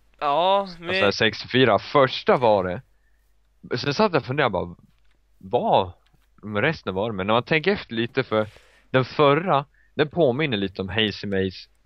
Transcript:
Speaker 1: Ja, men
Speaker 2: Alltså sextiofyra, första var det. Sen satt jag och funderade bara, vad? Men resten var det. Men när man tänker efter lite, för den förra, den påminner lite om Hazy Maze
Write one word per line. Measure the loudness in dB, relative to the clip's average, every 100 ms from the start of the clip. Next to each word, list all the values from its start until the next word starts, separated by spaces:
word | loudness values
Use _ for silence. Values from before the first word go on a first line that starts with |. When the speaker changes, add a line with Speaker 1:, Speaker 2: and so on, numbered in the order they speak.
| _ _
Speaker 1:
Ja, | -2 0 2 0 -2 -10
men | -6
Speaker 2:
Alltså | 0 0
sextiofyra, | 2 0 -2 -4 2 4 4
första | 2 2 4 2 0 4
var | 4 4
det. | 2 -6 -12 _ _ _ _ _ _ _ -8 -6
Sen | -4
satt | 0 2
jag | 0
och | -2
funderade | -2 0
bara, | 0 -6 -12 _ _ _ _ _ _
vad? | -4 -2 2 2 0 -6 _ _ _ _
Men | -6 -2
resten | -2 -2 -6 -4
var | -4
det. | -4
Men | 0
när |
man | 0
tänker | 0 -2 0
efter | -4 -6 -6
lite, | -4 -4
för | -2 -2 -2 -8 _ _ _
den | 0 0
förra, | 2 4 4 2 0 -2 _ _ -4
den | -4
påminner | 2 0 2 -2 -2
lite | -4 -6
om | -6
Hazy | -2 -2 -4 -4
Maze | -2 -2 -6 -20 _